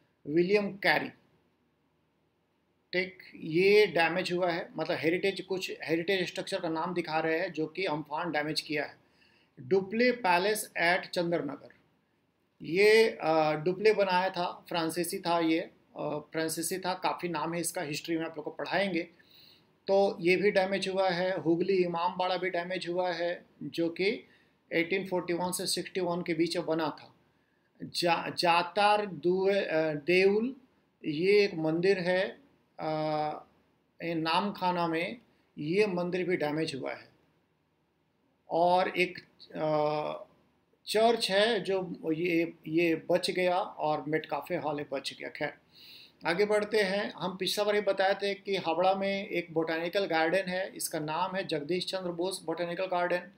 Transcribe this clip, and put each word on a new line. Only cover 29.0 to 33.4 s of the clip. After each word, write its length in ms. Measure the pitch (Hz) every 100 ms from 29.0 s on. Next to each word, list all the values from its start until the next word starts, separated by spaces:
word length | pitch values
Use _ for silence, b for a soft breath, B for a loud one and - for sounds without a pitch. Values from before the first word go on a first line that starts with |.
| 208
दुए-, 580 | 151 175 185 190 196
अ, 280 | - 160 160
देउल, 640 | 151 143 180 196 208 247 - _ _ _ _
ये 400 | 151 151 190 208
एक 100 | 202
मंदिर 440 | 170 156 165 185 190
है, 460 | 175 185 220 - _ _ _ -
अ, 80 | 160 156 156 151 151 -